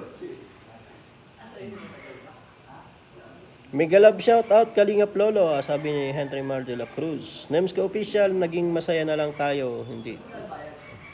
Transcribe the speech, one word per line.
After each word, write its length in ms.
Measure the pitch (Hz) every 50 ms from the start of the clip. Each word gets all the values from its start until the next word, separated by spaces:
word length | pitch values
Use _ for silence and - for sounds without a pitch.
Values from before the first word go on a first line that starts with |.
| - - - - - - - - - - - - - - - - - - - - - - - - - - - - 220 226 - 202 190 214 202 196 202 - - - - 180 - - - - - - - - - - - - - - - - - - - - - - - - - - - - - - - -
Mega 280 | - 175 165 156 180 202 214
love 160 | 214 202 185
shout 320 | - 247 233 233 220 -
out, 240 | 202 220 233 226 -
Kalingap 400 | 214 202 208 214 202 208 202 170
Lolo, 320 | 190 208 220 214 208 180
ah, 160 | 160 147 139 131
sabi 320 | - 147 143 151 151 147
ni 160 | 143 139 135
Henry 320 | 139 151 143 135 135 139 135
Mar 200 | 135 135 131 131
de 120 | 123 120
la 120 | 120 123
Cruz. 600 | - - - 156 165 151 127 113 - - - -
Nems 240 | - 139 165 190 185
ka 120 | 185 - 196
official, 520 | 190 190 214 202 - - 208 202 196 190
naging 320 | 185 175 165 165 175 175
masaya 360 | 170 170 165 160 - 165 160 156
na 80 | 156 156
lang 160 | 151 151 147 147
tayo. 520 | - 143 143 139 143 131 123 117 117 117
Hindi. 320 | 120 120 113 110 117 107 - - - - - - - 95 - - - - - - - - - - -